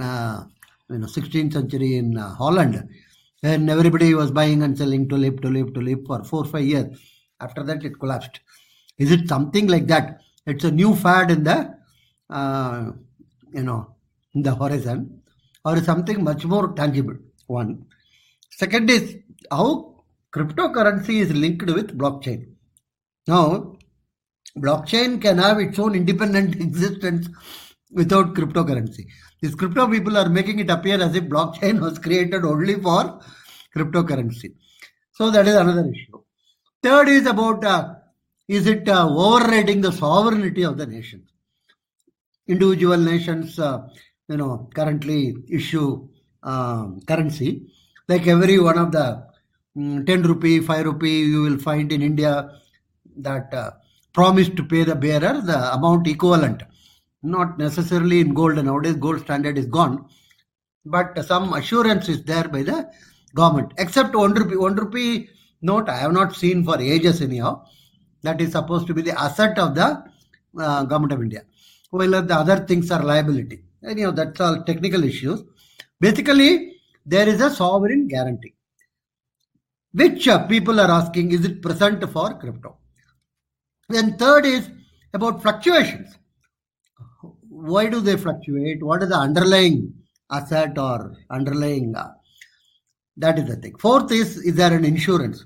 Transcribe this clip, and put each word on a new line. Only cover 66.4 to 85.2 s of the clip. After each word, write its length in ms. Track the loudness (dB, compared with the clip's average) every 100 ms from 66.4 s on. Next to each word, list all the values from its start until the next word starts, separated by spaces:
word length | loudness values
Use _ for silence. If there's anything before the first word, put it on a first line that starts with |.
| 0 2
for 160 | 0 0
ages 400 | 0 2 2 2
anyhow. 440 | -2 -2 -4 -6 _ _ _ _ _ _
That 180 | -6 -2
is 120 | -2
supposed 340 | -2 -2 -4 -2
to 80 |
be 80 | -4
the 160 | -4 -4
asset 380 | -4 0 0 0
of 160 | 0
the, 300 | 2 0 -2 -10 _ _ _ _ -6
uh, 260 | -4 -2
government 280 | -2 0 0
of 100 | -2
India, 200 | -6 -8 -16 _ _ _ _
while 200 | -2 0
the 240 | 0 0
other 300 | 0 2 2
things 260 | 2 0 0
are 120 | -2
liability. 600 | 0 2 2 -2 -4 -12 _ _
Anyhow, 260 | -10 -4 -2
that's 280 | -2 -4 -2
all 220 | -2 0
technical 380 | -4 -4 -2 0
issues. 380 | -2 -2 -6 -6 -10 _ _ -20 _ _
Basically, 760 | 2 2 4 6 6 4 -2 -16 _ _
there 240 | -2 2 4
is 120 | 2
a 100 | 0
sovereign 580 | 0 0 2 2 0 0
guarantee, 460 | -2 -4 -6 -12 _ _ _ _ _ _ _ _ _ _ _ _ _ _
which, 360 | 2 2 4 2
uh, 180 | 2 2
people 340 | 0 2 4
are 100 | 4
asking, 420 | 4 2 -2 0
is 120 | 0
it 180 | -2 -4
present 460 | -6 0 0 0 -4
for 240 | -4 -6
crypto? 420 | -6 -14 -14 -18 -20 _ _ _ _ _ _ _ _ _ _ -4
Then 280 | -2 0 2
third 260 | 6 6
is 240 | 6 0 -4 -14 _ _ _
about 280 | -4